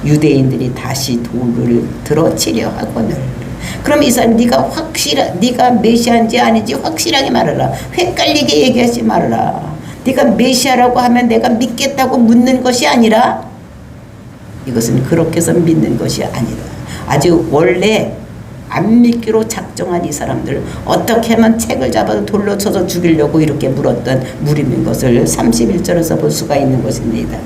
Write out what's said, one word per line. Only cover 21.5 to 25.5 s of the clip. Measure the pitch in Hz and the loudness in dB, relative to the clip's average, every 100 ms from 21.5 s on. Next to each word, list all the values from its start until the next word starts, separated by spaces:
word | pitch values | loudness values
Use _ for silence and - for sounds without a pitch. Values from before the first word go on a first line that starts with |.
| 226 | 2
책을 | - - - | 0 -2 0
잡아서 | - - 208 | 0 0 -2
돌로 | 202 202 202 202 | 0 -2 0 -2
쳐서 | 208 190 180 | -2 0 -2
죽이려고 | 175 175 160 147 160 | 0 2 2 2 2
이렇게 | 151 135 135 | 2 0 -2
물었던 | 135 135 117 123 135 - - | 0 -2 -2 -2 -2 -4 -4
무림인 | 147 151 127 127 | -2 0 0 0
것을 | 123 113 131 120 - | -2 0 2 2 2
삼십일 | - 233 | 0 2